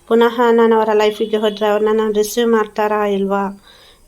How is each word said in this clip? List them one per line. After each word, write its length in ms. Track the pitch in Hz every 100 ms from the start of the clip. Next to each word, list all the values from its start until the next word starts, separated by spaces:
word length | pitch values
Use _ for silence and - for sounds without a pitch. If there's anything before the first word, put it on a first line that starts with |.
| -
ಪುನಃ 420 | 233 233 233 233
ನಾನು 260 | 233 226 226
ಅವರ 120 | 220
ಲೈಫಿಗೆ 440 | 214 214 208 220 214
ಹೋದ್ರೆ 300 | 214 208 214
ಅವ್ರು 180 | 208
ನನ್ನ 160 | 214 220 220
ರಿಸೀವ್ 380 | 208 208 240 233
ಮಾಡ್ತಾರಾ 540 | 226 208 - 208 214 208
ಇಲ್ವಾ, 360 | 196 196 196 196 202 _ - - _